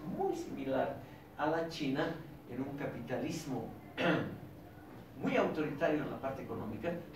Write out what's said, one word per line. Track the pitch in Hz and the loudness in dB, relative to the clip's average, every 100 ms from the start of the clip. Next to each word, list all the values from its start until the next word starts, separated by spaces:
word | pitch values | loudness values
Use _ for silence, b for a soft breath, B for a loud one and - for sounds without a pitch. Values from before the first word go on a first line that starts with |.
| - - | -4 0
muy | 381 - | 2 0
similar | - - 135 131 139 - B B B - | -4 -4 2 2 2 -2 B B B 0
a | 151 | 2
la | 165 165 | 4 2
China, | - 135 143 160 - - - - | 0 2 4 2 -2 -8 -12 -6
en | 123 | -4
un | 139 143 | -2 -2
capitalismo | - - - - 151 - - 117 - - - - | -4 -4 -2 0 0 -2 -2 -2 -4 -8 -6 2
<clears throat> | 175 131 - - - - - - - - - - | 4 4 2 -4 -10 -12 -14 -14 -14 -14 -14 -2
muy | - - | 4 6
autoritario | - 156 147 - 156 151 | 6 4 0 4 4 4
en | 123 | 2
la | 120 | -2
parte | 135 135 | -2 -2
económica, | 120 - 110 113 165 175 - | -4 -4 -4 -2 -2 -2 -4